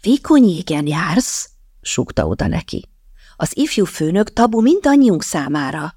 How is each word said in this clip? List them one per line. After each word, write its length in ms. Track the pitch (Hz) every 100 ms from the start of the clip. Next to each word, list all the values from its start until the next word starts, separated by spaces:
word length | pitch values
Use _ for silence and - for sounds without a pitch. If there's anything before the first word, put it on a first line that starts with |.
"Vékony 420 | 202 277 - 302
jégen 440 | 233 160 - 147 147
jársz?" 600 | 151 175 180 - - - _ _ _
súgta 460 | - - - - 76
oda 200 | 90 -
neki. 420 | 80 - - - _ _ - - _
"Az 220 | 156 -
ifjú 280 | 294 - 185
főnök 480 | - 156 185 214
tabu 280 | - 233 226
mindannyiunk 640 | 226 370 294 285 254 165
számára." 720 | - 160 143 147 135 151 151